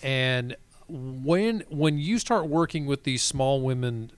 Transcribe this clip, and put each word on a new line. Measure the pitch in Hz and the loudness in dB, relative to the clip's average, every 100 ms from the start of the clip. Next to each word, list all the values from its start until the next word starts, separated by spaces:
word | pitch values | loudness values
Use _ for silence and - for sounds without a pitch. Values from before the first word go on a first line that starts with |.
And | 135 131 127 127 123 - - - - | -4 0 0 0 -4 -10 -18 -20 -14
when, | 147 131 131 139 175 220 220 - | -12 -10 -6 0 2 2 -2 -4
when | 147 156 147 | 0 2 2
you | 156 226 | 0 -2
start | - 220 156 | 2 0 2
working | 156 165 165 139 | 2 2 0 -2
with | 139 | -2
these | 139 127 | 0 0
small | - 135 135 139 | 0 2 2 2
women | 131 127 123 117 113 | 2 0 -2 -4 -8